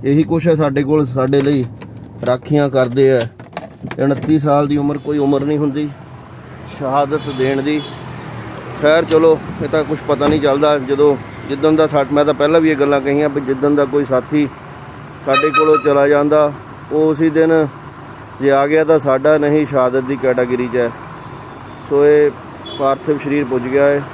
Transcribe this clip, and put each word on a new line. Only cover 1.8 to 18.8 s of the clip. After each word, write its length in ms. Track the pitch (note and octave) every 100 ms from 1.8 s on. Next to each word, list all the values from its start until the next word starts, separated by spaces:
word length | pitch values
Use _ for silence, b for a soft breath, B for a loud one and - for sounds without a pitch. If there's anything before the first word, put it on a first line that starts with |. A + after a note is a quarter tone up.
| - - - - A#2+
ਰਾਖੀਆਂ 420 | B2+ - D3 C#3+
ਕਰਦੇ 440 | C3 B2+ B2 C3+
ਆ। 80 | C3 A#2 - - - - - - -
ਉਨੱਤੀ 340 | C3+ C#3 - D#3
ਸਾਲ 280 | D3 C#3+ D3
ਦੀ 100 | D3
ਉਮਰ 220 | C#3+ C#3+
ਕੋਈ 200 | C#3 D3
ਉਮਰ 220 | C#3 C#3+
ਨਹੀਂ 180 | C#3 D3+
ਹੁੰਦੀ 300 | D3+ C#3 D3+ C#3+ - - - - - - - -
ਸ਼ਹਾਦਤ 420 | C3+ C#3 C#3+ D3+ C#3 C3
ਦੇਣ 240 | C3 C3+
ਦੀ। 200 | C#3 D3+ C#3+ - - - - - - - - -
ਖੈਰ 220 | D3 D#3+
ਚਲੋ, 340 | E3 D#3+ E3 D3+ - -
ਇਹ 40 | D3
ਤਾਂ 160 | D#3
ਕੁਛ 140 | D3 D3+ -
ਪਤਾ 180 | C#3 C#3+
ਨਹੀਂ 140 | D#3
ਚੱਲਦਾ। 380 | C#3+ C#3 D3+ D3
ਜਦੋਂ 380 | B2+ C#3 D3 C3+ - - -
ਜਿੱਦਣ 280 | C#3 D#3 D#3
ਦਾ 100 | D#3
ਸਾ-, 200 | D3+ C3+
ਮੈਂ 120 | D3
ਤਾਂ 100 | D3
ਪਹਿਲਾਂ 260 | C#3 D3 E3
ਵੀ 100 | D#3+
ਇਹ 60 | D3
ਗੱਲਾਂ 240 | C#3+ C#3+
ਕਹੀਆਂ 280 | C3+ C#3+ D3+
ਵੀ 120 | C#3+
ਜਿੱਦਣ 340 | C3 C3+ C#3+
ਦਾ 100 | D3
ਕੋਈ 200 | C#3+ C#3+
ਸਾਥੀ 440 | C3 B2+ A#2+ D3+ C#3+ - - - - - - - -
ਸਾਡੇ 240 | C3+ D3+
ਕੋਲੋਂ 260 | D#3 D#3 D3+
ਚਲਾ 240 | D3 C#3+ C#3
ਜਾਂਦਾ, 440 | D3 D3 D3+ D3 C#3+ - - -
ਉਹ 180 | D3+ D#3
ਉਸੇ 200 | D3 D#3+
ਦਿਨ 360 | D#3 D#3+ D#3+ D3 - - - - - - -
ਜੇ 100 | C3+
ਆ 160 | C#3 C#3+
ਗਿਆ 180 | D#3